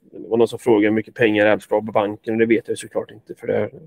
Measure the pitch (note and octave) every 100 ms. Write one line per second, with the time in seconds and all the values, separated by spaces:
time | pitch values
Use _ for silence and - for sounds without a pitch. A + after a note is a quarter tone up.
0 | _ - F2+ A2+ A2+ A#2 B2+ G#2+ G#2+ A2
1 | - - A2+ G#2 G#2+ G2 - G#2+ G#2+ G#2+
2 | G2+ G#2 A#2 A2+ A2+ A2+ - G#2+ A#2 G#2+
3 | - A2 - - A2+ G#2+ G#2+ -